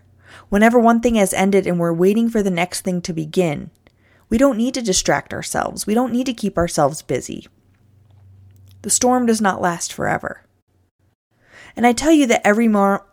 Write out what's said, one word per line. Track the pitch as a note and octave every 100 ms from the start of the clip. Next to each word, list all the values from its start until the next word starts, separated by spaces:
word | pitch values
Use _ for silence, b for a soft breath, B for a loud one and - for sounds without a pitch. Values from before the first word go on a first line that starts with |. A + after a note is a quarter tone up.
| _ _ B B B
whenever | G3+ A3+ A#3+
one | A3+ A#3
thing | A#3+
has | A3+ F#3+
ended | - G3 G3 F3+
and | F3
we're | E3+
waiting | E3 F#3+ G#3+ A#3
for | A3+
the | G3
next | E3+ F3+ -
thing | F#3+ F3+
to | F3
begin, | E3 D#3 F#3+ E3+ C#3 - _ _ b b b b
we | A#3
don't | C#4 A3
need | B3
to | B3+
distract | A3+ F3+ - C#3+ -
ourselves. | - - - - - G3+
We |
don't | A3 B3+
need | A#3+ C4
to |
keep | - G3 E3+
ourselves | E3+ - C#3 D#3
busy. | - B2+ - - - _ _ _ _ _ _ _ - - - _ - -
The | G3+
storm | - B3 B3 A#3
does | A3
not | G3+ -
last | F3+ E3+ -
forever. | - G#2 - - - _ _ _ _ _ _ _ _ _ B B B B B
And | A#3+
I |
tell | A#3 D4
you | D#4 B3+
that | A3
every | G3+ G#3 A3+
mo-, | G#3 G3 G3 -